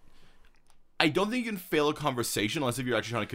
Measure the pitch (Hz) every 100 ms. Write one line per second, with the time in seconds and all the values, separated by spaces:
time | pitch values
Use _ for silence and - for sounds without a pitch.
0 | - - - - - - - - - -
1 | 160 147 208 247 233 202 - 156 147 151
2 | 147 123 117 - 107 156 131 117 127 113
3 | 107 117 104